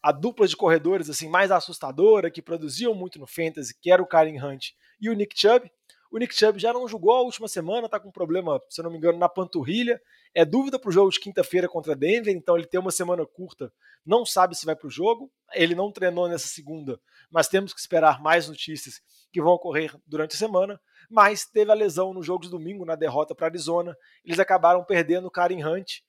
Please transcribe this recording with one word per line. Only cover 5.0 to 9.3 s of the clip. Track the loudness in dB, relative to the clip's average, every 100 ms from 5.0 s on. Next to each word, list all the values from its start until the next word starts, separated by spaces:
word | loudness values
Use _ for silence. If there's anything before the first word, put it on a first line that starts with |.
| -4
o |
Nick | -2 -4 2
Chubb. | 4 4 2 _ _ _ _
O | -6
Nick | -4 2
Chubb | 2 2
já | -2
não | -4 -6
jogou | -2 2
a | 4
última | 2 -4 -10
semana, | -8 -4 -4 -4
tá | -8
com | -8
um |
problema, | -8 -4 -2 -2 -4 -4
se | -12
eu |
não | -10
me | -2
engano, | 0 2
na |
panturrilha. | 0